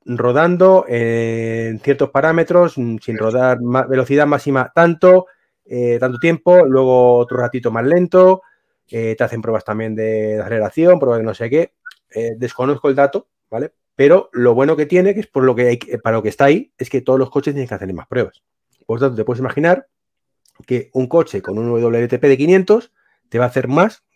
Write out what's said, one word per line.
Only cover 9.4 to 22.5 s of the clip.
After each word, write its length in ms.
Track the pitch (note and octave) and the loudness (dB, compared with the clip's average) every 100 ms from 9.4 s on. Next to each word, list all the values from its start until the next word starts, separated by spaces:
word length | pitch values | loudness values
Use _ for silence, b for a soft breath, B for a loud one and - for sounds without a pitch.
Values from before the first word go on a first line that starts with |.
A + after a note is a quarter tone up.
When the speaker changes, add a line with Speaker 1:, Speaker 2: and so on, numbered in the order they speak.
Speaker 1:
pruebas 220 | A2 A2 | -4 -6
también 300 | - G#2+ A2 | -4 -8 -6
de 460 | A2 A2 A2 G#2+ G#2+ | -6 -4 -4 -4 -4
aceleración, 580 | G2+ A2+ G#2 - E3+ F3+ | -4 -4 -4 0 2 4
pruebas 220 | C3+ A#2 | 2 -2
de 40 | |
no 100 | A2+ | -4
sé 160 | G2+ A#2 | -6 -4
qué. 240 | C#3+ E3+ _ - _ _ | -2 -2 _ -20 _ _
Eh, 220 | G#2+ A#2 A2+ | -8 -8 -6
desconozco 520 | A#2+ - C3 C#3+ D3 | -10 -6 -4 -2 -2
el 60 | |
dato, 340 | C3+ C#3 G3 - _ _ | 0 0 -2 -10 _ _
¿vale? 220 | A2+ D3 _ _ | -10 -10 _ _
Pero 360 | - C#3 F3+ - | 0 4 4 2
lo 220 | B2 A#2+ | -2 0
bueno 200 | A#2 C#3 | 2 0
que 120 | D#3 D3 | 0 0
tiene, 280 | F3+ F#3+ | 0 0
que 60 | G3+ | -2
es 60 | G#3 | -6
por 160 | C#3+ | -2
lo 100 | C3 | 0
que 140 | A#2 B2 | 2 0
hay 80 | A#2+ | -2
que, 200 | - A#2+ | -6 -6
para 180 | A#2 A2+ | -2 -2
lo 60 | |
que 80 | G#2+ | -2
está 160 | - C#3 | 0 2
ahí, 260 | E3 C4+ - | 2 -2 -12
es 120 | B2+ | -6
que 120 | C3+ | -6
todos 160 | B2 C3 | 0 0
los 120 | B2+ | 0
coches 240 | C#3+ D3 | -4 -4
tienen 140 | C#3+ B2 | -6 -8
que 60 | |
hacerle 200 | G#2 F#2+ | -8 -10
más 140 | F2 - | -12 -8
pruebas. 340 | B2+ A2+ _ _ _ _ _ - | -6 -6 _ _ _ _ _ -8
Por 120 | A#2 | -4
tanto, 160 | C3+ | -2
te 100 | A2+ | -2
puedes 140 | A2 A#2 | -6 -4
imaginar 480 | B2+ - E3 F#3 - _ _ _ _ _ _ _ - | -6 -2 0 0 -4 _ _ _ _ _ _ _ -6
que 240 | B2 - | -6 -4
un 120 | C3 B2+ | -6 -2
coche 360 | E3 D#3+ G2+ | 0 -2 -6
con 160 | F#2+ G#2 | -8 -6
un 100 | A#2+ | -4
W 300 | A#2 A#2 A#2 | -2 0 -2
L 100 | A#2+ | -2
T 100 | B2 | 0
P 100 | D3 | 2
de 80 | C3+ | 2
quinientos 560 | D3 | 2